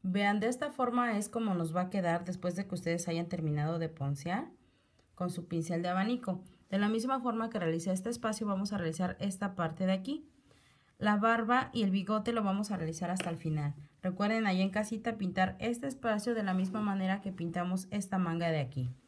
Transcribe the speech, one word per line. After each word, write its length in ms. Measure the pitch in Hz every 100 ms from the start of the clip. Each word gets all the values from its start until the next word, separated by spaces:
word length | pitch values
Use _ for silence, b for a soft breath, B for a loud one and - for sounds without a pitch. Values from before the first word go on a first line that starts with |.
| 190
Vean, 320 | 185 202 208
de 100 | 220
esta 200 | 254 294
forma 480 | 285 247 247 240 208
es 120 | 208
como 260 | 233 226 180
nos 200 | 165 170
va 60 |
a 80 | 185
quedar 360 | 196 175 170 180
después 300 | 180 180 175
de 120 | 196
que 80 | 175
ustedes 320 | - 170 170
hayan 200 | 165 170
terminado 520 | 180 160 147 151 170
de 100 | 160
poncear 640 | 160 139 139 170 196 330 - b b b b b -
con 160 | 180
su 160 | 180 170
pincel 340 | 170 160 170
de 80 | 175
abanico. 540 | 185 208 247 - 185 B B -
De 80 | 196
la 120 | 208
misma 300 | 226 247 269
forma 280 | 247 226 226
que 80 | 226
realicé 340 | 165 165 170
este 200 | 185 190
espacio, 340 | 240 220 214 214
vamos 260 | 190 202
a 60 | 202
realizar 400 | 165 160 180 -
esta 360 | 202 190 202 190
parte 320 | 165 160 185
de 60 |
aquí. 360 | 190 190 311 - b b b b b b b
La 180 | 107 208
barba 540 | 226 226 220 247 254
y 80 | 240
el 80 | 202
bigote 440 | 196 185 214 220
lo 100 | 233
vamos 260 | 196 196 208
a 80 | 196
realizar 320 | 160 160 175
hasta 220 | 185 180
el 60 | 165
final. 360 | 160 151 147 147 B B
Recuerden, 420 | 185 185 208 226 214
ahí 160 | 185
en 80 | 190
casita, 480 | 196 214 226 233 214
pintar 380 | 185 185 185 190
este 300 | 226 240 277
espacio 480 | 262 233 208 226 226
de 80 |
la 100 | 196
misma 280 | 185 185 214
manera 400 | 208 196 190 196
que 100 | 196
pintamos 560 | 185 170 170 180 185 185
esta 300 | 208 196 190
manga 320 | 180 165 170
de 80 | 160
aquí. 320 | 131 - 123 -